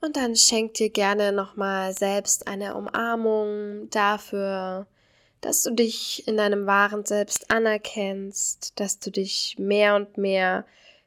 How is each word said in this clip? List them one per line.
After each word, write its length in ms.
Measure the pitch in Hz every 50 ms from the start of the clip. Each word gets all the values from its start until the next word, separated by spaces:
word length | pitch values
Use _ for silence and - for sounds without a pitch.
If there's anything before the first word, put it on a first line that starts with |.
| -
und 140 | 320 302
dann 200 | 285 262 240 233
schenk 380 | 226 - - 240 226 220 226 220
dir 160 | - 220 214
gerne 420 | 208 - 202 196 202 208 208 202 202
nochmal 640 | 202 196 196 - - 196 196 196 190 190 190 190
selbst 500 | - - 196 196 202 196 - - - -
eine 280 | - 202 196 202 196 208
Umarmung 1120 | 208 202 202 - 214 226 233 233 226 226 220 220 214 214 208 208 208 208 208 208 208 214 214
dafür, 960 | - 220 208 202 208 208 - - - 202 196 196 196 190 185 185 185 190 202 _ _ _ _ _ _ _ _ _ _ _
dass 220 | - - - - -
du 60 | -
dich 560 | 240 226 240 226 226 - - - - - -
in 100 | - 220
deinem 300 | 214 214 208 202 202 202
wahren 380 | 196 202 202 202 202 208 208 208
Selbst 460 | 208 214 208 202 208 - - - _
anerkennst, 1300 | - 226 226 226 214 214 214 - - 220 202 196 196 196 196 196 202 - - - - _ - - _ -
dass 200 | 208 196 - -
du 100 | - -
dich 460 | 196 - 196 196 - - - - - -
mehr 360 | 196 196 202 208 214 208 208
und 200 | 202 202 202 -
mehr 480 | - 196 196 190 190 185 185 185 190 208 _ _ _ _ - - _ _